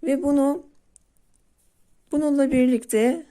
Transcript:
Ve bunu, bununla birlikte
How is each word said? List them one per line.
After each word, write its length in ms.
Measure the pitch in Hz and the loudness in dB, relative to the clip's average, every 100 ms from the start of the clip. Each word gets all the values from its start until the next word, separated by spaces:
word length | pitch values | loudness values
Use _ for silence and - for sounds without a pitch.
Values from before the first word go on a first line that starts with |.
Ve 200 | 320 269 | -2 -2
bunu, 400 | 277 285 277 294 - _ _ _ _ _ _ _ _ _ _ _ _ _ _ | 0 0 0 -2 -10 _ _ _ _ _ _ _ _ _ _ _ _ _ _
bununla 400 | 294 302 285 269 | -2 0 0 0
birlikte 720 | 262 254 247 - 220 233 330 311 | 2 2 0 -2 0 0 -2 -8